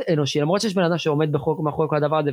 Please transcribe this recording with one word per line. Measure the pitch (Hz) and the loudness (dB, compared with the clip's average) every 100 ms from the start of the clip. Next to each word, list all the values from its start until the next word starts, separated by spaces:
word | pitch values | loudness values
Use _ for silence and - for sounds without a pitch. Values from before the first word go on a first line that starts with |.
| 226 | 0
אנושי, | 156 139 151 | 0 0 0
למרות | 147 202 | 0 0
שיש | 226 | 0
בן | 190 | 0
אדם | 170 170 | 0 0
שעומד | 160 147 156 | 0 0 0
בחוק, | 147 160 151 | 0 -2 -2
מאחורי | 151 139 156 | -2 -2 0
כל | 151 | 0
הדבר | 147 156 | 0 0
הזה | 147 | 0